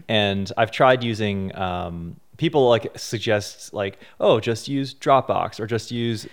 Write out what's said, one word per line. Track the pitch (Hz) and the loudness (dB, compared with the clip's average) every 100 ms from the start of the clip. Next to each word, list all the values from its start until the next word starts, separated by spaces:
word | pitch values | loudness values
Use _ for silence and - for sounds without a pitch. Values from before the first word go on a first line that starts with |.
| - | -2
And | 110 101 98 98 - | 0 2 0 -4 -2
I've | 110 | 0
tried | - 135 127 | 4 4 4
using, | 117 107 104 98 95 - | 0 -2 -2 -2 -6 -6
um, | 92 90 90 85 85 - _ - | -6 -4 -6 -10 -12 -14 _ -6
people, | 165 151 123 | 0 4 6
like, | 117 113 - | 4 2 -10
suggest, | - 113 117 104 101 - - | -8 -6 0 0 -2 -14 -12
like, | 104 98 - - - | -6 -6 -6 -18 0
"Oh, | - 120 | 4 4
just | 117 113 - | 2 -4 -4
use | 139 135 - | -4 -4 -4
Dropbox | 151 135 - 95 87 - | 4 4 4 -2 -2 -6
or | 107 | -4
just | 113 - | -4 -4
use | 120 117 110 - | -4 -2 -4 -8